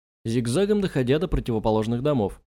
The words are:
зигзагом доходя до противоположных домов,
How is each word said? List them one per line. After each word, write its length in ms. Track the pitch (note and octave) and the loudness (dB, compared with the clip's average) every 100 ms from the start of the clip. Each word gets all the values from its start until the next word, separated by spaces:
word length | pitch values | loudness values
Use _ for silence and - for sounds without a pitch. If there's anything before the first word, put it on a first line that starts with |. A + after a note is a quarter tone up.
| _ _ A2+ | _ _ -4
зигзагом 560 | A#2+ A#2 C#3 G3+ G#3 | -2 0 0 2 0
доходя 380 | F3+ D3 B2 D3+ | 0 0 2 0
до 80 | E3+ | 0
противоположных 720 | C3+ B2 A2 A2 A2 A2 A#2+ | -2 -2 0 2 2 2 0
домов, 400 | C#3+ C#3 F#2+ - | 0 0 -2 -4